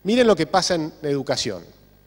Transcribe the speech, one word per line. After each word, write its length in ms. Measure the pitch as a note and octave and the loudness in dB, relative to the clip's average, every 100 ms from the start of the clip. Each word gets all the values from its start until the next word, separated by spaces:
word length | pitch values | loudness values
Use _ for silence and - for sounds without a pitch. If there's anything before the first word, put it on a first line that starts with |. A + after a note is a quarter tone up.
Miren 240 | F3+ A#3+ A#3 | -2 2 4
lo 80 | F#3 | 4
que 100 | D#3 | 2
pasa 300 | F#3 E3+ F3 | 0 0 -2
en 180 | D#3 - | -4 -6
educación. 640 | D3+ C#3+ C3+ C3 B2 F2+ E2 - _ _ | -4 -4 -2 -4 -4 -8 -14 -20 _ _